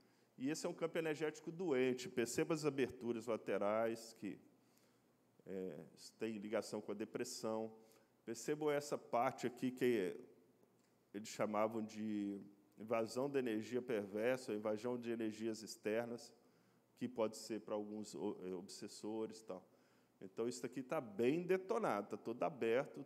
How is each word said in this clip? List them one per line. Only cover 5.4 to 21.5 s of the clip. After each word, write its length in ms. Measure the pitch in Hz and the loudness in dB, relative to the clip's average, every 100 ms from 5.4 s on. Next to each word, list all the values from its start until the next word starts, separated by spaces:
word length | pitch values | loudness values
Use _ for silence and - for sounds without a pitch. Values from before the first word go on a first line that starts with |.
| - | -8
é, 320 | 95 92 78 80 - - - | -6 -4 -6 -12 -18 -20 -6
tem 200 | 113 107 | -4 -4
ligação 420 | 104 107 104 107 | -2 -2 0 -4
com 140 | 104 | -4
a 20 | 104 | -4
depressão. 800 | 107 - 123 - 113 110 110 - - - _ _ - | -4 -4 -6 -4 -2 -2 -4 -8 -20 -20 _ _ -10
Percebam 460 | 117 - 151 151 | -6 -4 0 2
essa 260 | 143 143 131 | 2 0 -4
parte 480 | - 117 131 127 123 | 0 2 2 2 -2
aqui 240 | - 127 | 0 -2
que 460 | 127 123 113 90 - - - _ _ _ _ _ _ _ | 2 4 4 2 -2 -12 -20 _ _ _ _ _ _ _
eles 140 | 101 110 | -10 -6
chamavam 560 | - 107 104 110 113 | 0 2 4 4 2
de 560 | 107 107 110 104 101 101 - - _ - | -4 -4 -2 0 0 -4 -10 -18 _ -14
invasão 520 | 110 113 113 123 143 | 0 2 2 0 2
da 80 | 139 | 2
energia 440 | 123 107 107 123 | 2 0 0 -2
perversa, 720 | 123 110 101 104 117 131 - | 0 0 0 2 2 2 0
invasão 440 | 107 107 107 120 123 | -2 0 0 -2 -2
de 140 | 117 | -2
energias 500 | 117 113 104 113 107 | 0 -2 -2 -4 -4
externas, 720 | 101 - 107 110 117 120 - - _ _ _ _ _ _ | -8 -4 0 2 0 -6 -10 -20 _ _ _ _ _ _
que 100 | 123 | -4
pode 300 | 123 110 110 | 2 0 0
ser 240 | - 107 | -6 -6
para 160 | 107 107 | -2 -4
alguns 400 | 104 107 104 - | -2 -6 -8 -4
o-, 220 | 101 - | -4 -2
eh, 120 | 92 | -4
obsessores 880 | 90 95 - 101 - 107 110 110 107 | -6 -8 -12 -12 -8 -6 -4 -4 -8
e 40 | - | -10
tal. 220 | 92 - _ _ _ _ _ | -12 -12 _ _ _ _ _
Então, 260 | 92 - 117 | -10 -2 -2
isso 180 | 123 127 | -2 -6
aqui 160 | 139 | -6
tá 200 | 127 160 | -4 -4
bem 420 | 120 98 120 165 | -4 2 4 4
detonado, 680 | 175 | 2